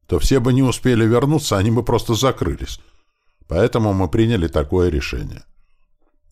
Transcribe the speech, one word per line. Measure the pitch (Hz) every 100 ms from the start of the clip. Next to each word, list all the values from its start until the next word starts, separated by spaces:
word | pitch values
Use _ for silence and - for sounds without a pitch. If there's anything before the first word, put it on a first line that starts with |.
| _
то | 87
все | - 131
бы | 120
не | 127
успели | 131 107 127 117
вернуться, | 110 120 139 151 - 101
они | 104
бы | 117
просто | 113 117 -
закрылись. | 107 131 - 87 73 - - - _ _ _ _ _ -
Поэтому | 82 123 120 107
мы | 98 90
приняли | 110 113 117 82
такое | - 71 92 90
решение. | 76 - 62 50 - - _ _ _ _ _ _ _ _